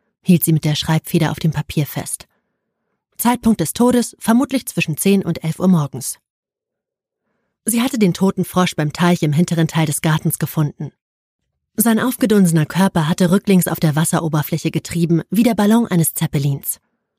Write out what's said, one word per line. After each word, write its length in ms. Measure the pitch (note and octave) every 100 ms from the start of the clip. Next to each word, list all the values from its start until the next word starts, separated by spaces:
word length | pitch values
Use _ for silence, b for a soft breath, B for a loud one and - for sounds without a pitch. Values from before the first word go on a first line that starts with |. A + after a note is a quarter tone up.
| _ _
hielt 220 | - F3
sie 80 | -
mit 140 | D#3 D3+
der 100 | D3
Schreibfeder 560 | - D#3+ - E3 D#3
auf 80 | D#3
dem 120 | E3
Papier 340 | D3 - - C#3+
fest. 420 | - - - - _ _ _ _ _ _ _ _ -
„Zeitpunkt 440 | A3+ A#3+ A3+ G#3
des 100 | D#3+
Todes 420 | - B3 A#3+ A#3 -
vermutlich 480 | - A#3+ C#4 C4 -
zwischen 300 | - D#3+ D3
zehn 260 | G3 G3
und 200 | E3+ D#3+
elf 160 | D#3+ -
Uhr 100 | F#3
morgens.“ 500 | F3 C#3+ C3 - - _ _ _ _ _ _ _ _ _ _ _ _ _ _
Sie 180 | - A3+
hatte 160 | B3+ A#3+
den 160 | G3
toten 300 | - F#3+ -
Frosch 320 | F3+ F#3 F3+ -
beim 160 | D3+
Teich 320 | - F3 F3
im 80 | D#3
hinteren 380 | D3 F3+ E3 E3
Teil 160 | E3 D3+
des 160 | C#3
Gartens 360 | D#3+ D#3 D#3+ -
gefunden. 540 | D#3+ - D3 - D3+ - _ _ _ _ _ _ _ -
Sein 220 | A3+ A3
aufgedunsener 680 | B3+ - G#3+ G#3 F3+ D#3+ D3+
Körper 420 | E3+ F#3+ E3+ D#3
hatte 240 | - F3+
rücklings 360 | G3 - F#3 -
auf 120 | D#3+
der 160 | D#3 D3
Wasseroberfläche 760 | E3 F3+ E3 D3+ - D#3 E3
getrieben, 520 | D#3+ - E3+ E3 E3 -
wie 140 | F#3+
der 120 | A#3+ G#3+
Ballon 320 | G#3 A3+ A#3
eines 260 | F3 D#3
Zeppelins. 680 | - D#3+ D3+ C#3+ C#3 - - _ _ _